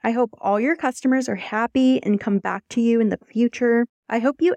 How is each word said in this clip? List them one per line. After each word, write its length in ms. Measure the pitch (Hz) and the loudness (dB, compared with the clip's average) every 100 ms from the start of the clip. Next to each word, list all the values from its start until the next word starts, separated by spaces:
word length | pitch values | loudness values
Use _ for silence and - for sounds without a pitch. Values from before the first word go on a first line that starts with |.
I 80 | 220 | -4
hope 240 | 233 233 - | -2 -2 -2
all 200 | 196 208 | -2 0
your 160 | 254 - | 0 -2
customers 520 | 269 247 262 262 254 | -4 -2 0 0 -2
are 80 | 196 | -6
happy 680 | - 214 233 262 262 262 | -6 -4 -2 2 2 2
and 160 | 208 202 | 0 -2
come 180 | - 196 | 0 -2
back 260 | 190 202 - | -2 -6 -6
to 120 | 240 | -2
you 180 | 233 233 | 2 2
in 100 | 214 | 2
the 80 | 185 _ | -2 _
future. 640 | 220 240 - 240 233 240 _ - | -2 0 0 0 2 0 _ -6
I 120 | 233 | -2
hope 200 | 247 277 | -2 0
you 160 | 339 | 0